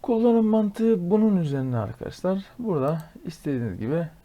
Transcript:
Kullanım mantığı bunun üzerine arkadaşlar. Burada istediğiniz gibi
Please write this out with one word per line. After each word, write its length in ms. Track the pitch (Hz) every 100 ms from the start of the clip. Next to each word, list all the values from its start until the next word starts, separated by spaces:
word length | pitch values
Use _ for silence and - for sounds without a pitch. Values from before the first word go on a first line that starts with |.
| -
Kullanım 400 | 233 233 226 220
mantığı 640 | 220 214 202 226 220 175
bunun 280 | 214 220 196
üzerine 400 | 156 139 131 120
arkadaşlar. 680 | 107 113 - - 180 190 196 -
Burada 420 | 233 160 135 160 160 -
istediğiniz 540 | - - 151 135 117 90
gibi 300 | 110 160 160 -